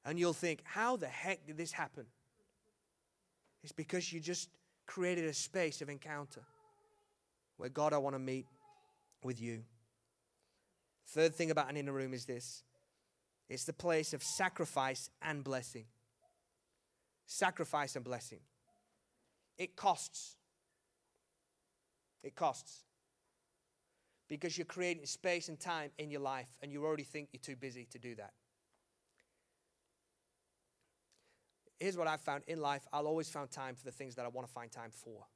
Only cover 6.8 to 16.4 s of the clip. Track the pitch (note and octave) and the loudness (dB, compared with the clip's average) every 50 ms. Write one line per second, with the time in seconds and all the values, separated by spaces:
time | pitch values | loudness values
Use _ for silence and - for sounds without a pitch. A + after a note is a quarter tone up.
6.8 | _ _ _ _ _ _ _ _ _ _ _ _ _ _ _ - - B2+ C3 D3+ | _ _ _ _ _ _ _ _ _ _ _ _ _ _ _ -6 -6 -4 2 4
7.8 | D3 D3+ D3+ D3 C3+ C#3 C3+ C3 C3 C3 C3 C3 B2+ - - - - - - - | 4 6 6 6 4 4 0 0 0 0 0 -2 -2 -6 -16 -20 -20 -20 -20 -20
8.8 | _ _ _ _ _ _ _ _ - B2+ B2 A2+ A#2 A#2 A#2 A2+ A#2 - - - | _ _ _ _ _ _ _ _ -4 -4 -2 -2 -2 -4 -4 -6 -8 -12 -18 -20
9.8 | _ _ _ _ _ _ _ _ _ _ _ _ _ _ _ _ _ _ _ _ | _ _ _ _ _ _ _ _ _ _ _ _ _ _ _ _ _ _ _ _
10.8 | _ _ _ _ _ - - D3+ D#3+ E3 D#3 - E3+ D#3+ D#3 D3+ C#3+ C3 C#3+ D3 | _ _ _ _ _ -2 6 6 6 6 8 4 4 6 6 4 4 4 2 0
11.8 | C#3+ C#3 C#3 C3+ C3+ C3 C3 B2 A#2+ - B2 A#2+ B2 - - - - _ _ _ | 0 0 0 0 0 0 -2 -4 -4 -4 -4 -4 -4 -8 -10 -12 -14 _ _ _
12.8 | _ _ _ _ _ _ _ _ _ _ _ _ _ - - B2 - - D#3 - | _ _ _ _ _ _ _ _ _ _ _ _ _ -8 -6 -4 -4 -4 -4 0
13.8 | - F3 E3 D#3+ D#3 - - C3+ - - - - F#3+ F3+ - - E3+ - - C#3+ | 4 4 6 6 4 2 -2 -2 -2 -2 2 4 2 2 4 2 0 2 4 2
14.8 | C3 C3 C3 - - - _ _ - D#3 D3+ D3 C3 C#3 C3+ B2+ B2 - - A#2+ | 4 4 2 -2 -6 -8 _ _ -2 -2 -2 -2 0 0 0 -2 -2 -4 -10 -12
15.8 | A2 A2+ _ _ _ _ _ _ _ _ _ _ | -14 -14 _ _ _ _ _ _ _ _ _ _